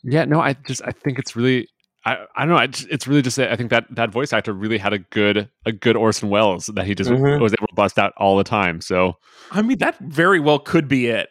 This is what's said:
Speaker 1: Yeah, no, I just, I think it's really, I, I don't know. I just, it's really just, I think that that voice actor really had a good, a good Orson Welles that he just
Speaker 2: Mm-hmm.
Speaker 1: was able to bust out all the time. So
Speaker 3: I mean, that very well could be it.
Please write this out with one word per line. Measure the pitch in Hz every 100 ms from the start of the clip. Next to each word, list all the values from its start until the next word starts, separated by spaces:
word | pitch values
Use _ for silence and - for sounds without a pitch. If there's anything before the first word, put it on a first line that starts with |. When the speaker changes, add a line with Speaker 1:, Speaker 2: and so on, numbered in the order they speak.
Speaker 1:
Yeah, | 127 147 151
no, | 151
I | 139
just, | 139 - 131 -
I |
think | - 147 127
it's | - 113
really, | 123 127 - _ _ _ 113
I, | 120 104 -
I |
don't | 143
know. | 170
I | 123
just, | 127 135
it's | 147 127
really | 147
just, | 127 120
I | 120 117
think | 120
that | 117 -
that | 110 117
voice | 110 143
actor | 113 -
really | 98 107 110
had | 101
a | 104
good, | 90 - 104 104 104 _ -
a |
good | 110 120 113
Orson | 110 104 107
Welles | 101 107 92 - 104
that | 95
he |
just | 95 98
Speaker 2:
Mm-hmm. | 123 143 143
Speaker 1:
was | 113
able | 101 107
to |
bust | - 98 -
out | 101 -
all | 101 98
the |
time. | 98 110 92 82
So | - 92 90 87 _ - -
Speaker 3:
I | 190
mean, | 226 262
that | 175 -
very | 180 147 170 190
well | 147 147
could | - 175 143
be | 135 120
it. | 110 -